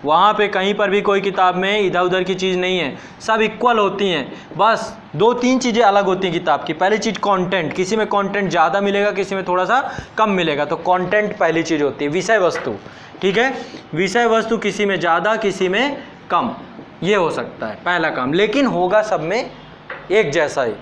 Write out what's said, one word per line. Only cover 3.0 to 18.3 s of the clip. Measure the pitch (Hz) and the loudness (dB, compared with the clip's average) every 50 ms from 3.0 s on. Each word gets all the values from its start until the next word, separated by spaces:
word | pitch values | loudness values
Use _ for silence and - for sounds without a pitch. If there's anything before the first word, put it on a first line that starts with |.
| - - - - | -16 -18 -18 -10
सब | - - 220 226 | -2 0 2 2
equal | 220 214 220 - 240 247 233 220 | 2 0 0 -2 -2 0 2 2
होती | 202 190 196 196 202 196 | 2 0 0 -2 -2 0
हैं। | 175 147 123 - - - - - - | 0 -2 -4 -6 -12 -16 -18 -12 -2
बस | 151 196 226 220 - - - - - - - - | 0 2 2 2 0 -4 -10 -14 -16 -18 -12 -2
दो | 147 202 233 247 | 2 2 2 2
तीन | 247 247 247 262 254 | 2 0 0 0 2
चीज़ें | 247 247 220 226 233 | 0 0 2 4 4
अलग | 202 196 202 202 | 4 4 4 2
होती | 185 185 185 190 | 2 0 0 0
हैं | 185 160 | -2 -2
किताब | 170 - 160 147 139 - | -2 0 0 0 0 -2
की। | - 160 | -6 -2
पहली | - 180 196 214 226 | 0 2 2 2 0
चीज़ | 214 226 196 - | 0 -4 -4 -2
content, | - 202 196 185 180 180 196 185 160 139 - | 0 0 0 0 0 0 0 -2 -2 -2 -2
किसी | - 185 180 220 | -4 -2 0 0
में | 220 214 | 0 0
content | 208 208 202 196 185 202 208 202 175 | 0 0 0 0 0 -2 -2 -2 0
ज़्यादा | 156 175 160 170 190 202 | 2 2 2 4 2 0
मिलेगा, | 202 202 196 202 202 208 190 | 0 0 0 2 0 0 0
किसी | 190 190 185 196 | -2 -4 -4 -4
में | 190 185 | -6 -2
थोड़ा | 185 180 185 185 | 0 0 0 2
सा | 190 226 254 - - - - - - - | 2 2 0 0 -2 -8 -10 -12 -8 0
कम | - 220 214 | 0 2 2
मिलेगा। | 196 185 175 165 147 139 147 | 2 0 0 0 0 0 -2
तो | 147 165 | -2 -4
content | 165 - 180 180 180 180 180 202 214 208 208 208 | -4 0 0 0 2 2 0 0 0 0 0 0
पहली | - 190 165 160 165 160 | 0 0 2 2 0 0
चीज़ | 160 165 147 143 | 0 0 0 0
होती | 139 127 - 147 | 0 0 -2 -4
है, | 147 | -2
विषय | 147 190 180 196 226 214 | -2 -2 0 2 2 2
वस्तु, | 185 165 - - - 135 107 - - - - - - - - - | 2 2 0 -2 -6 -6 -8 -8 -12 -18 -18 -18 -20 -20 -10 -2
ठीक | - 196 185 | -2 0 2
है, | 214 247 269 262 - - - - - - - - | 2 0 0 -2 -6 -10 -12 -16 -16 -14 -8 -4
विषय | 156 190 190 190 240 240 | -2 -2 0 2 2 2
वस्तु | 226 220 226 214 220 233 208 | 4 2 2 2 0 -4 -2
किसी | - 208 - - 208 | -2 -4 -2 0 0
में | 196 196 170 | 0 0 0
ज़्यादा, | 160 170 165 175 175 214 226 | 2 2 2 2 2 0 0
किसी | 220 220 202 185 - 190 180 | 0 0 -2 0 0 0 0
में | 185 214 254 285 269 - - - - - - - | 2 0 0 0 -2 -6 -12 -16 -20 -20 -6 -2
कम, | 180 170 135 110 - - - - - - - - - - 160 | 0 0 0 -2 -6 -8 -14 -18 -18 -18 -18 -18 -14 -6 0
ये | 180 214 | 2 2
हो | 202 170 151 | 2 2 0
सकता | 131 135 117 - - - - | -2 -4 -6 -8 -8 -8 -8
है | 110 104 - - | -8 -8 -6 -2
पहला | 175 180 175 160 151 | -2 0 0 0 0
काम, | 120 131 127 131 | -2 -2 -2 0